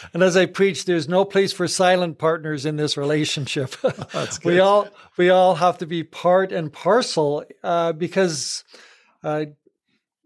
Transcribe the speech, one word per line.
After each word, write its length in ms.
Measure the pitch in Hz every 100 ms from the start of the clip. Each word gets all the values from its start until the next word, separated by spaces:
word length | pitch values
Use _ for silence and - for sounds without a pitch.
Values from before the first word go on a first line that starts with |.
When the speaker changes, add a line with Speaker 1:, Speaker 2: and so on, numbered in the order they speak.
| -
Speaker 1:
And 100 | 175
as 140 | 185 175
I 80 |
preach, 400 | 180 - 196 175
there's 240 | - 175 143
no 160 | 180
place 260 | 196 196 196
for 160 | - 175
silent 520 | - 185 185 175 147
partners 480 | 160 165 156 151 147
in 100 | 151
this 220 | 151 143
relationship. 760 | 143 151 147 - 131 151 127 -
<laughs> 360 | - - -
Speaker 2:
That's 320 | 156 135 -
Speaker 1:
We 80 | 170
Speaker 2:
good. 60 | 175
Speaker 1:
all, 280 | 190 208 202 _ - -
we 140 | 180
all 240 | 185 185
have 240 | 165 180 175
to 80 | 170
be 160 | 170
part 480 | 151 - 175 185 190
and 180 | 190 156
parcel, 720 | - 170 226 240 - 147 147 - -
uh, 280 | 196 170 170
because, 720 | 160 175 190 185 147 - - - - - _ _ _
uh, 220 | 156 151 156 147 _ _ _ _ _ _